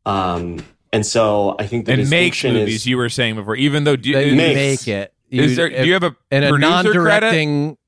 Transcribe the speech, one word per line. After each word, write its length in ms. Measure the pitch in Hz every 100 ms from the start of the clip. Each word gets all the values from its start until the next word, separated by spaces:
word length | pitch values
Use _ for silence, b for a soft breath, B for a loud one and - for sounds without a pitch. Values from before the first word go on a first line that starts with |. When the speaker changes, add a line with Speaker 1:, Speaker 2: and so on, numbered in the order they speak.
Speaker 1:
Um, 540 | - 98 92 87 87 85 - _ -
and 120 | 110 104
so 500 | 117 107 104 101 -
I 80 | 104
think 200 | 120 -
the 60 |
Speaker 2:
And 80 | 131 135
makes 260 | 165 180 -
Speaker 1:
distinction 180 | 127
Speaker 2:
movies, 200 | 113 107 110
Speaker 1:
is 100 | 123
Speaker 2:
you 100 | 123
were 120 | 120
saying 280 | - 120 110
before, 200 | 101 110
even 280 | 143 147
though 120 | 147 135
do, 160 | 117
Speaker 3:
That 120 | 135 143
you 60 |
Speaker 2:
is, 40 | 135
Speaker 1:
Makes. 500 | 160 139 139 135 -
Speaker 3:
make 100 | 101
it. 180 | 98 _ -
Speaker 2:
is 200 | 127 151
Speaker 3:
You, 60 | 139
Speaker 2:
there, 120 | 165
do 40 | 127
Speaker 3:
if, 100 | 131
Speaker 2:
you 60 |
have 80 | 185
a 120 | 175 123 -
Speaker 3:
in 140 | 139
a 40 | 143
Speaker 2:
producer 420 | 143 151 175 185 180
credit? 260 | 160 208 220
Speaker 3:
non-directing, 520 | 165 151 147 151 143